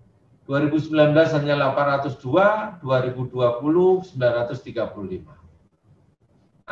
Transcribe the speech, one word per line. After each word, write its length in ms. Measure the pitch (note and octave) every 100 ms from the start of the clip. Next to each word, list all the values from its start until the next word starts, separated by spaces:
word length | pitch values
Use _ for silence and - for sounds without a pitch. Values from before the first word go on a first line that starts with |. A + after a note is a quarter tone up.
| _ _ _ _ -
dua 160 | C#3
ribu 160 | D3+ D#3
sembilan 320 | C#3 D#3 D3+
belas 240 | D3+ D#3+ D3+
hanya 240 | C#3+ C#3+
delapan 400 | C3+ D3 C#3+ C#3
ratus 160 | C#3 B2+
dua, 560 | B2+ D#3 G3+ G#3+ G#3+ -
dua 240 | C3 C3
ribu 240 | B2+ B2 B2
dua 320 | B2+ B2 A#2+
puluh 400 | C#3+ E3+ F#3 F#3
sembilan 320 | F3+ C3+ B2
ratus 320 | A#2 A#2+ C3+
tiga 240 | - A2+ G#2
puluh 320 | G#2 F#2+ F#2
lima. 160 | - - - _ _ _ _ _ _ _ _ _ _ _ -